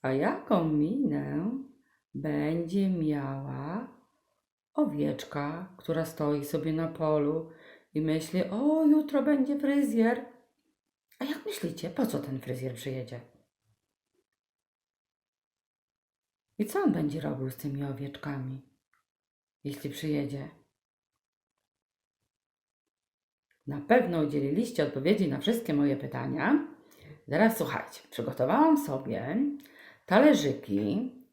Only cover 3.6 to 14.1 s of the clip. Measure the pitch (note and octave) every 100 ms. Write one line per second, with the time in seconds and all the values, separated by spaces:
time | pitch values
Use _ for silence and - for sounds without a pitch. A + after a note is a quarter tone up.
3.6 | D3 G3 C4+ - _ _ _ _ _ _
4.6 | _ - D4 D3 D3 C#3+ - D3 C#3+ E3
5.6 | F#3 - - E3 D#3+ - D3 D3 C#3+ D#3+
6.6 | D#3+ D#3 D#3+ E3 D#3 D3+ D3 D#3+ D#3+ -
7.6 | - - _ D3+ D#3 D#3 D#3 F#3 F#3+ G#3
8.6 | C#4+ D#4 D4+ D#4 D4+ C#4 B3+ C#4+ C4 C#4+
9.6 | C4+ C#4+ A#3 A3+ A3+ A#3+ - - _ _
10.6 | _ _ _ _ _ _ C#4 D#4+ G#4+ -
11.6 | E3 - - - B3 C#3+ C#3 C3+ C3 B2
12.6 | B2+ A#2 C#3 C3 A#2 A#2+ A#2 _ _ _
13.6 | _ _ _ _ _